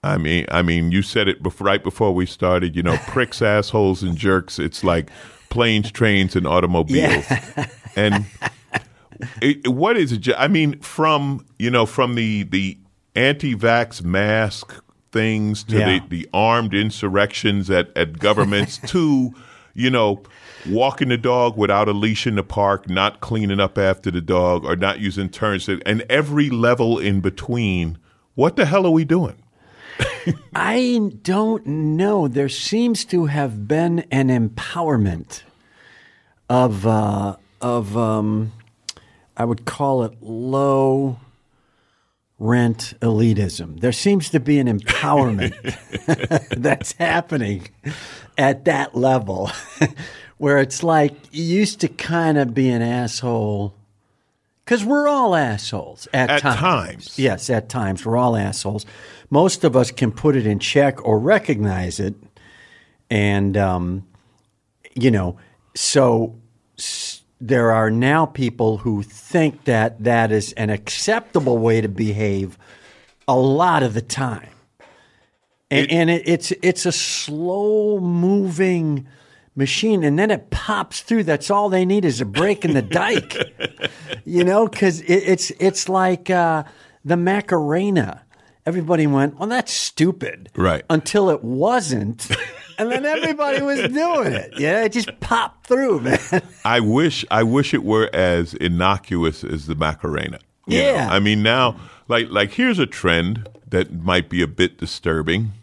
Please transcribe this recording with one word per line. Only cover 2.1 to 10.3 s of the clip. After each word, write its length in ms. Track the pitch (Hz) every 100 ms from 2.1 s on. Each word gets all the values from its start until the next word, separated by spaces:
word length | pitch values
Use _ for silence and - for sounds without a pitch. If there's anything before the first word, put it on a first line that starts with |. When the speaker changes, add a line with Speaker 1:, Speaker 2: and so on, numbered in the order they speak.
Speaker 1:
we 100 | 90 92
started, 500 | - 92 90 90 80
you 60 |
know, 120 | 87 80
<laughs> 100 | -
pricks, 340 | - 123 -
assholes, 600 | 113 104 101 110 98 92
and 120 | 95 82
jerks. 420 | 98 92 85 -
It's 240 | 80 -
like 260 | 95 85 73 - - - _
planes, 400 | 117 117 107 104
trains, 460 | - 113 101 95 95
and 100 | 80
automobiles. 500 | 87 87 87 80 87
Speaker 2:
Yeah. 680 | 80 76 71 131 - - 127 -
<laughs> 160 | - -
Speaker 1:
And 280 | 104 101 101 - - - _ - - _ _ - 120 -
it, 240 | 123 147 123
what 280 | 127 185 233
is 140 | 151
it? 60 | 117
Ju-, 140 | 107